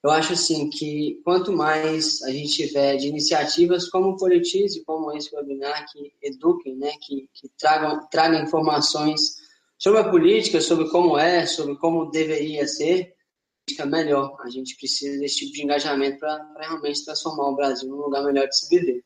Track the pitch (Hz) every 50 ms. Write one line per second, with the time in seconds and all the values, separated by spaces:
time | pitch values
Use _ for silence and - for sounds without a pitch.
0 | - 143 156 160 160 - 180 170 - - 165 151 143 147 - - 151 151 147 151
1 | 151 147 - - - 175 180 185 185 208 190 160 151 156 156 156 156 156 160 160
2 | 156 - - - - 131 131 143 147 147 151 - 156 139 147 143 139 139 139 131
3 | 135 143 151 147 147 - 170 151 147 147 - 165 175 170 180 175 170 - - 185
4 | 190 196 190 190 190 185 180 170 170 - - 190 202 196 - 165 160 - 156 160
5 | 156 147 151 151 - - 151 147 143 139 139 135 135 139 143 143 143 - - 147
6 | 143 143 _ _ - 143 - 262 - 170 349 - - 269 262 262 269 302 320 -
7 | - - 143 135 135 _ _ - - 135 _ _ - 151 156 156 156 151 151 151
8 | - - - 160 165 165 165 160 151 147 - 156 151 156 151 143 - - - 156
9 | 151 151 151 - - - - - _ _ _ _ _ _ _ _ - 196 208 220
10 | 208 - 185 170 160 175 208 220 - - - 160 151 - 170 160 160 - - 175
11 | 180 170 147 143 151 170 180 170 160 - - - 147 139 143 139 - 165 165 165
12 | 160 147 143 160 160 156 156 147 147 156 151 147 143 - - - 147 160 180 185
13 | 180 - _ _ _ _ _ _ _ _ _ _ _ - 139 - 151 139 156 165
14 | 156 147 143 139 139 139 - - 135 123 123 131 131 127 - _ 139 131 - -
15 | 139 139 139 139 143 143 - - 143 135 - 147 143 143 143 143 143 156 143 135
16 | 139 139 135 - 156 151 151 156 151 - - 151 156 156 160 156 147 147 143 143
17 | - - 151 - - 165 156 147 139 139 135 139 143 139 131 123 131 131 139 143
18 | 147 143 135 139 139 143 139 139 135 135 - - - - 170 180 175 170 123 123
19 | -